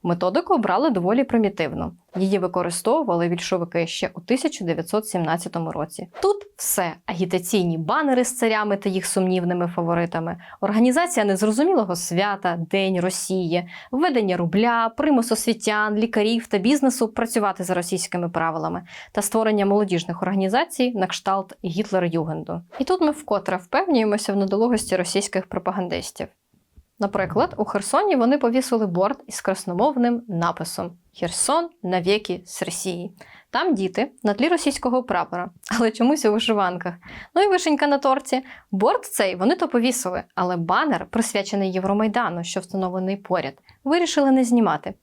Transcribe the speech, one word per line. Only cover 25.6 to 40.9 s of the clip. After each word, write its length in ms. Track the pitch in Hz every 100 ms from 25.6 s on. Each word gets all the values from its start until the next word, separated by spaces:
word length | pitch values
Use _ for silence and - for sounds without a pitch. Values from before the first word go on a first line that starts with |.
| 175 185 180 170 - - - _ _ _ _ - _ _
Наприклад, 540 | 202 202 180 208 320 -
у 80 | 214
Херсоні 500 | 202 202 302 415 285
вони 220 | 233 285
повісили 500 | 240 247 254 233 214
борд 360 | 175 196 269 -
із 140 | -
красномовним 840 | - 190 - 175 262 262 240 240 233
написом 640 | 170 170 - 170 - 175 175 _ -
«Херсон 500 | 170 - - 311 339 _
навіки 580 | 185 185 175 208 214 180 -
з 160 | -
Росії». 500 | - 170 190 175 175 - - - _
Там 240 | 240 359 226
діти 360 | 190 - 262 _
на 100 | 208
тлі 140 | 202 294
російського 560 | 339 294 262 254 254
прапора, 460 | 254 180 - 175 180 _ - 226
але 120 | 226
чомусь 340 | 226 240 302 214
у 60 |
вишиванках. 600 | 214 220 208 185 175 180 175 - - - 339
Ну 60 |
і 60 | 403
вишенька 400 | 370 359 285 294
на 100 | 277
торті. 460 | 285 269 269 254 262 - _
Борд 340 | 190 226 453 -
цей 300 | - 202 180
вони 200 | 196 370
то 120 | 330
повісили, 560 | 247 240 247 185 180 - -
але 220 | 180 180
банер, 480 | 165 202 311